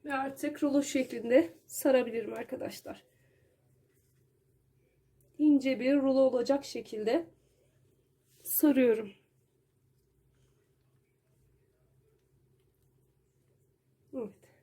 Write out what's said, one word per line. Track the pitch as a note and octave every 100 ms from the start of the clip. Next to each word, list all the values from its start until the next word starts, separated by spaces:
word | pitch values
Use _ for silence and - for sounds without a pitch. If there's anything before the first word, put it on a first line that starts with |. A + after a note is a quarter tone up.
| D4+
Ve |
artık | C4+ C#4 C4+ D4 D4
rulo | D4 C#4
şeklinde | C#4 C4+ B3+ A#3 A#3 B3+ E4+ - _
sarabilirim | - C#4+ C4 A#3+ A3+ G#3+
arkadaşlar. | A3+ A#3 C4 G3+ - - - _ _ _ _ _ _ _ _ _ _ _ _ _ _ _ _ _ _ _ _ _ _ _ -
İnce | D4+ C#4+ C4+ A#3
bir | B3+ C#4+
rulo | C4+ C4+
olacak | C4 B3 A#3+ C#4
şekilde | - A#3 - G#3+ G#3+ C#4+ E4+ _ _ _ _ _ _ _ _ _ _ _
sarıyorum. | - - D4+ C4 B3 A3 G#3 - _ _ _ _ _ _ _ _ _ _ _ _ _ _ _ _ _ _ _ _ _ _ _ _ _ _ _ _ B2+ _ _ _ _ C3 _ _ _ _ _ _ _ _ _ _ _ _ _ _ _
Evet. | C4+ G#3 _ _ _